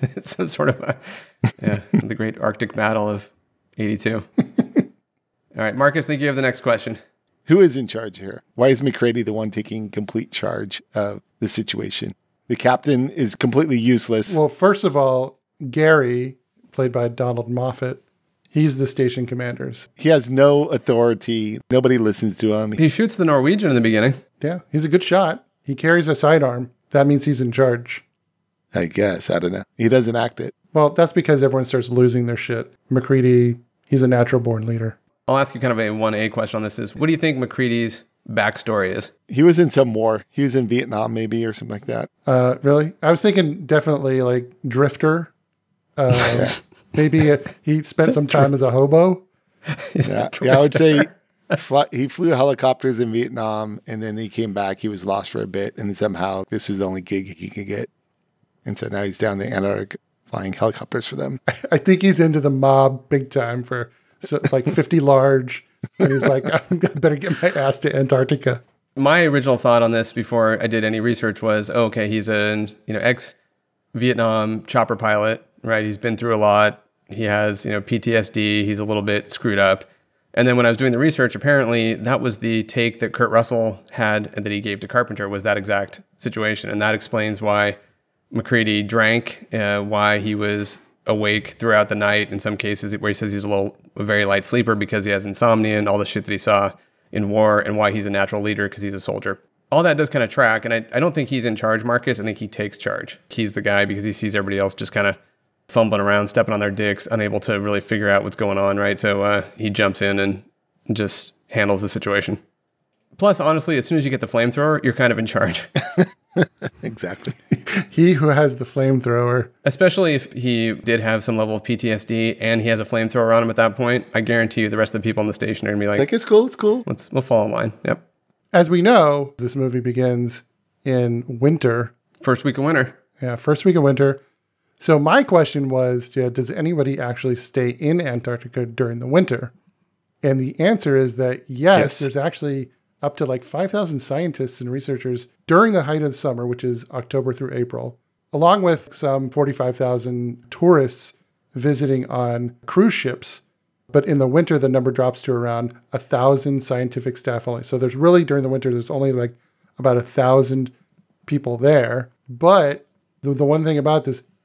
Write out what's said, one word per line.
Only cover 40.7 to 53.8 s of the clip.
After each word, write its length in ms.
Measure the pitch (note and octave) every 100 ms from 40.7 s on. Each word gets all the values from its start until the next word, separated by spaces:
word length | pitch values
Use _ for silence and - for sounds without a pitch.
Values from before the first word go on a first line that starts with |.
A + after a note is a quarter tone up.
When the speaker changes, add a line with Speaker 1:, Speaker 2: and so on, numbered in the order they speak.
| A#2+ B2 A2 A2+
Speaker 2:
maybe 300 | A2+ A2 A#2 A2+
or 60 |
something 200 | G#2 A2
like 140 | G#2 -
that. 240 | A#2 - _ -
Speaker 3:
Uh, 300 | B2+ B2 B2+
really? 280 | C#3 D3 D3+ -
I 100 | D#3
was 100 | E3+
thinking 420 | G#3+ F#3+ D#3+ D3+
definitely, 560 | C3+ D3+ D3+ C#3+ C3+ C3
like, 280 | B2+ B2 B2 _ C3+
drifter. 640 | A#2+ C#3 - D#3 E3 E3 _ _ _ _ _ _ -
Uh, 140 | C3
Speaker 2:
<laughs> 260 | B2 A#2 A#2+
Yeah. 120 | - - - _ _
Speaker 3:
maybe, 360 | - D3+ D#3 D3+
uh, 60 | C#3+ - -
he 220 | - D#3
spent 240 | D3 - D#3+
Speaker 1:
Is 60 | B3
that 40 |
Speaker 3:
some 60 | D3
time 200 | D3+ C#3
Speaker 1:
true? 60 |
Speaker 3:
as 80 | C#3
a 100 | C3
hobo. 500 | B2+ C#3 D#3 F#3 F#3 _ _ _ _
Speaker 1:
<laughs> 340 | - D3 -
He's 160 | - -
a 40 |
Speaker 2:
Yeah, 160 | G#2 A2+ - B2
yeah, 80 | C3
I 40 |
would 140 | D3
say 200 | B2+ D#3+
Speaker 1:
drifter. 220 | D3 D3+ - _ _ _ D3
Speaker 2:
fly-, 280 | - C3+ C#3+
he 160 | B2 C3
flew 220 | - E3+
helicopters 680 | C3 C#3 C3 C3 B2+ C3+ A#2
in 140 | A#2+
Vietnam, 680 | A2+ A2+ A#2+ A2 G#2+ G#2+ G#2+